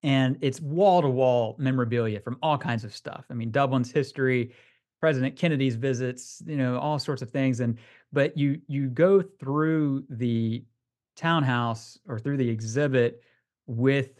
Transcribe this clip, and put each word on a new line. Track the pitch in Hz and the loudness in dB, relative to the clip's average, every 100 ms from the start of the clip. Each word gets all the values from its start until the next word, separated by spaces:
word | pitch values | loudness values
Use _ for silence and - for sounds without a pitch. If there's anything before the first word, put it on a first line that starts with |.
And | 151 135 131 139 | 2 2 2 0
it's | 143 131 | -4 -4
wall-to-wall | 147 160 196 180 147 127 127 123 110 - | -6 2 4 6 4 2 4 4 0 -2
memorabilia | 135 131 120 120 113 104 | -2 0 0 0 -2 -4
from | - 123 | -8 -4
all | 156 147 | -2 0
kinds | 135 117 | -2 -4
of | 107 | -6
stuff. | - - 135 - | -14 -14 -14 -12
I | |
mean, | 120 113 | -8 -2
Dublin's | 123 139 131 123 | 0 2 2 0
history, | 151 135 - 131 127 117 - _ _ _ _ | -2 -4 0 2 2 -2 -8 _ _ _ _
President | 160 139 131 | 0 2 -2
Kennedy's | 135 170 147 135 | 0 0 2 0
visits, | 117 135 123 127 123 - - 165 | 0 -2 -2 -4 -6 -14 -16 -8
you | 147 | -2
know, | 127 127 | -2 -2
all | 143 147 | -2 -4
sorts | - 135 | -4 -6
of | 120 | -4
things. | 139 135 120 | -2 0 0
And, | 120 113 - - _ | -2 -2 -8 -20 _
but | 143 139 147 | 0 0 0
you, | 143 147 - | -2 -2 -4
you | 139 135 | -4 -4
go | 123 175 196 | 2 6 6
through | 190 _ 135 143 156 160 147 135 139 | 2 _ -4 -2 0 2 0 -2 -6
the | 113 123 117 113 113 - _ _ _ _ - | -4 -2 0 0 -4 -10 _ _ _ _ -6
townhouse | 165 165 135 123 120 113 - - - | 0 2 2 0 -2 -4 -10 -20 -10
or | 113 | -8
through | 127 143 | -4 0
the | 123 | 0
exhibit | 110 110 120 147 131 117 - _ _ _ _ - | -2 -4 -2 2 2 2 -2 _ _ _ _ -10
with | 117 131 139 131 _ | 0 2 2 -2 _